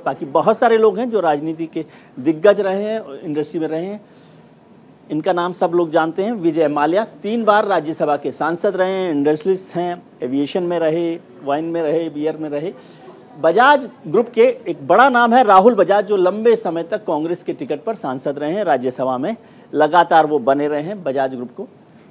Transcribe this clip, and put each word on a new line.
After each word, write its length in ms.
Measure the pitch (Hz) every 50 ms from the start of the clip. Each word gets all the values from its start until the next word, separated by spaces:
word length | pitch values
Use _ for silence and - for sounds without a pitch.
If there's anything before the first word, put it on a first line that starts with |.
| -
बाकी 200 | 139 139 - 175
बहुत 320 | 139 143 165 147 208 220 220
सारे 200 | 262 233 226 220
लोग 200 | 220 220 185 208
हैं 120 | 254 247
जो 100 | 220 202
राजनीति 460 | 170 160 151 147 151 160 160 160 165
के 180 | 156 - 160 156 - - - - - - 135
दिग्गज 400 | 123 151 160 156 156 208 202 196
रहे 220 | 196 190 190 196 208
हैं, 380 | 214 220 220 - 143 139 131
industry 400 | - 156 147 151 147 151 - 170
में 80 | 160 151
रहे 160 | 160 160 175
हैं। 160 | 196 208 208 - - - - - - - - - _ _ _ _ _ - - - - - _ _ -
इनका 220 | 151 156 156 202 180
नाम 200 | 175 175 180 175
सब 180 | - 190 175 170
लोग 160 | 175 170 160
जानते 320 | 151 165 160 165 160 196 190
हैं। 100 | 226 247
विजय 360 | 208 165 170 147 165 160 143
माल्या 360 | 147 147 147 156 170 202 226
तीन 400 | 220 - - - 202 226 240 220
बार 220 | 214 208 214 220
राज्यसभा 500 | 196 190 170 151 156 156 - 170 147 143
के 160 | 147 - 143 -
सांसद 440 | - 147 156 175 170 - 208 185
रहे 140 | 185 185 185
हैं, 200 | 190 190 185 180
इंडस्ट्रियलिस्ट 680 | 151 143 139 151 156 151 - 190 190 180 - - -
हैं, 260 | 170 175 175 175 175 - - - - -
aviation 400 | 123 131 139 143 139 - 190 175
में 160 | 175 175 170
रहे, 400 | 165 156 156 175 170 165 165 170 - - - - -
wine 200 | 139 139 151 165
में 180 | 165 165 170 160
रहे, 260 | 147 160 165 170 160
beer 280 | 147 147 151 156 151
में 120 | 156 156 151
रहे। 260 | 147 147 156 - - - - - - - - - - - - - - -
बजाज 480 | 139 160 175 214 247 285 294 269 262 214 - - -
ग्रुप 220 | 165 147 214 233 233
के 300 | - 220 233 262 240 - - 180
एक 180 | 160 143 139
बड़ा 220 | 135 175 220 254 277
नाम 260 | 247 240 240 240 226
है 100 | 262 247
राहुल 300 | 208 196 190 190 240 240
बजाज, 320 | 202 180 165 196 208 208
जो 100 | 190 214
लंबे 400 | 190 175 180 196 214 220 240 220
समय 260 | 226 - - 165 165 165
तक 240 | 165 214 208 214
कांग्रेस 360 | - 165 151 156 165 175 170 -
के 100 | - 165
टिकट 280 | - 151 120 151 139
पर 140 | - 226 226
सांसद 440 | - - 143 127 135 - 156 139 143
रहे 140 | 147 147 170
हैं, 120 | 214 208
राज्यसभा 540 | 170 143 127 123 131 123 - 131 131 127 123
में 180 | 139 196 226 - - - - - - - -
लगातार 520 | 143 151 151 165 175 170 - 175 160 156
वो 120 | 147 151 143
बने 300 | 117 135 139 143 147 147
रहे 140 | 151 147 151
हैं 200 | 175 214 196 165
बजाज 320 | 147 131 139 135 135 131
ग्रुप 160 | 123 123 120 -
को। 120 | - 220 - _ _ _ _ _ _ - -